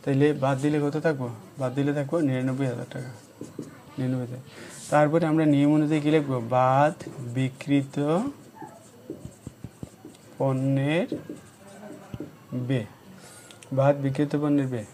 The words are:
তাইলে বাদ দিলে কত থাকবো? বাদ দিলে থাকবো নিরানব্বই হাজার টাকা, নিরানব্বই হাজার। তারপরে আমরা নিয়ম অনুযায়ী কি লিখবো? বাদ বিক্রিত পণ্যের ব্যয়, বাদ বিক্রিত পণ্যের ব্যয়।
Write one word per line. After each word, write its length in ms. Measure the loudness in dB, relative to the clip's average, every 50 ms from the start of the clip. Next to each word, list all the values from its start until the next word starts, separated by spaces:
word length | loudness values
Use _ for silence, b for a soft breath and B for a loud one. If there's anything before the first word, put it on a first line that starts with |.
| 0
তাইলে 280 | 0 2 4 4 4 4
বাদ 240 | 2 0 0 0 0 0
দিলে 160 | 0 0 2 0
কত 120 | 0 -2
থাকবো? 320 | 0 0 0 0 0 -4 -8 -8 -12 -16 -18 -10 -6
বাদ 160 | -6 -4 -2
দিলে 180 | 0 0 0 0
থাকবো 280 | -2 -4 -2 -2 0
নিরানব্বই 460 | 0 0 0 0 -2 -2 -2 -2 -2
হাজার 220 | -2 -2 -6 -8 -10
টাকা, 200 | -10 -12 -12 -12 -14 -18 -20 -20 -18 -18 -18 -16 -14 -14 -14 -14 -16 -20 -20 -16 -6 -4
নিরানব্বই 280 | -2 -2 -2 -2 -4
হাজার। 120 | -6 -10 -14 -14 B B B B B B B B 0
তারপরে 360 | 4 4 4 6 4 2 2
আমরা 180 | 4 2 4 4
নিয়ম 260 | 4 6 6 6 6 4
অনুযায়ী 280 | 4 4 2 0 0
কি 100 | 2 4
লিখবো? 300 | 2 2 2 2 -2 -4
বাদ 540 | -2 0 2 4 4 4 6 4 4 2 2 -2 -12 -14 -12 -12 -10 -6 -2
বিক্রিত 640 | -2 -2 -2 -4 -8 -2 2 2 2 2 0 -4 -4 0 0 0 0 0 -4 -8 -12 -20 -20 -20 -18 -18 -18 -18 -20 -20 -20 -20 -20 -16 -16 -16 -14 -14 -18 -20 -16 -18 -18 -18 -16 -18 -18 -16 -16 -18 -18 -18 -20 -20 -20 -20 -20 -20 -20 -6 -2
পণ্যের 720 | -2 0 0 0 0 0 0 0 0 0 0 0 0 -2 -6 -8 -8 -14 -16 -16 -18 -20 -20 -20 -20 -20 -20 -20 -18 -18 -18 -18 -16 -16 -14 -14 -14 -14 -16 -20 -18 -10 -8 -6 -2 -2
ব্যয়, 180 | -2 -2 -2 -6 -14 -20 -20 -20 B B B B B B B B B B -12 -6 -2
বাদ 220 | 2 4 4 4 2 0
বিক্রিত 340 | -2 0 0 -2 0 0 -2 0
পণ্যের 240 | 2 2 2 2
ব্যয়। 180 | 0 -2 -6 -6 -8